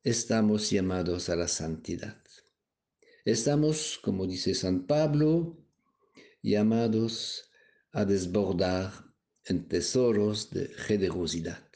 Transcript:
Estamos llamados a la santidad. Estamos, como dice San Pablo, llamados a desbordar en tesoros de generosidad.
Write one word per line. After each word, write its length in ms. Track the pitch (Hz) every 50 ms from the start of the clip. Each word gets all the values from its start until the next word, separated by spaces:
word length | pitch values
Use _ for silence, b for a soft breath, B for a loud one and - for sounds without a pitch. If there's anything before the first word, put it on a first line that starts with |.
| _
Estamos 680 | 131 117 - - - 113 113 107 107 107 107 - -
llamados 580 | - 98 92 92 92 92 87 87 87 90 - -
a 60 | 85
la 120 | 85 85
santidad. 760 | 82 - - 80 80 80 80 - - 87 - - 107 - _ _ _ - - _ _ _ _ _ _ _ _ _ _ _ b b b b b b
Estamos, 760 | 131 156 - - 147 147 143 151 156 151 156 - - - -
como 240 | - 110 98 92 95
dice 300 | 92 92 90 - 92 92
San 320 | - - 92 92 90 -
Pablo, 760 | - 147 151 156 151 147 147 151 156 160 170 165 165 - - _ _ _ _ _ _ _ _ B B B B B B B B
llamados 1080 | - 107 101 104 107 110 113 117 117 113 110 110 113 113 117 - - - - - - b b b b b b b b b
a 120 | - - 104
desbordar 880 | 95 101 95 87 87 90 104 101 92 90 85 95 90 92 92 95 98 - - - - _ _ _ _ _ _ _
en 220 | - 92 82 -
tesoros 840 | - 82 87 - - - 127 127 120 110 104 104 107 107 107 - -
de 200 | - 92 92 -
generosidad. 1000 | - - - - 107 104 95 90 82 90 87 80 82 85 82 87 85 - - _ _